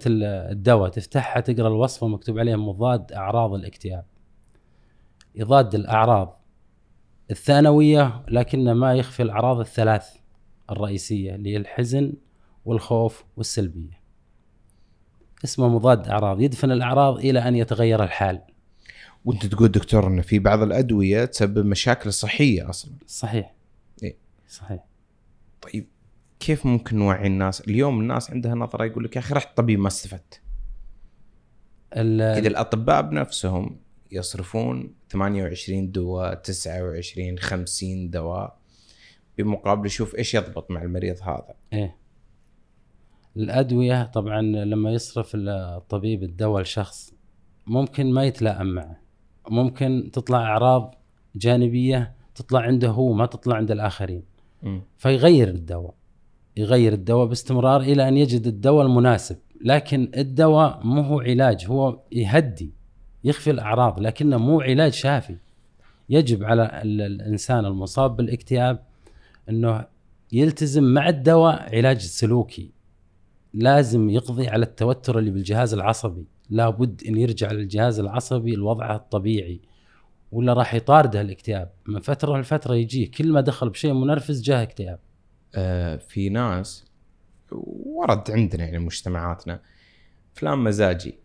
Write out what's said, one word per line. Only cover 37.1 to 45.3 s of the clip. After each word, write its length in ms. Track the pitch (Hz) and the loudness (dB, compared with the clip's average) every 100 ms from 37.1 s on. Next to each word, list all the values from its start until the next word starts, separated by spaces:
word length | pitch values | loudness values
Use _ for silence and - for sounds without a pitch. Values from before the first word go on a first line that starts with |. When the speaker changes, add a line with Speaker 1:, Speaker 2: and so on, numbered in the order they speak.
| 92 90 87 | -10 -8 -8
Speaker 2:
خمسين 720 | - 92 85 - 95 92 87 | -6 -6 -6 -8 -8 -8 -8
دواء، 480 | 85 82 92 - - _ _ _ _ - _ _ - | -8 -8 -8 -10 -16 _ _ _ _ -20 _ _ -6
بمقابل 480 | 104 104 98 104 101 | -4 -2 0 0 -2
يشوف 280 | - 107 | -6 -6
إيش 200 | - 113 | -6 -4
يضبط 360 | 110 92 82 - | -4 -4 -8 -10
مع 120 | 87 | -8
المريض 400 | 87 90 92 90 | -6 -6 -6 -6
هذا. 320 | 90 65 - - - | -8 -8 -10 -20 -8
Speaker 1:
إيه. 240 | 107 98 - _ _ _ _ _ _ _ _ _ _ _ _ _ 107 | -6 -6 -10 _ _ _ _ _ _ _ _ _ _ _ _ _ -8
الأدوية 640 | 107 131 131 123 123 127 | -2 0 2 2 2 0
طبعًا 380 | 117 110 104 107 | -2 -4 -4 -2
لما 500 | 107 107 104 110 107 | 0 0 -2 0 0
يصرف 420 | 117 - 120 107 | -2 -4 -8 -6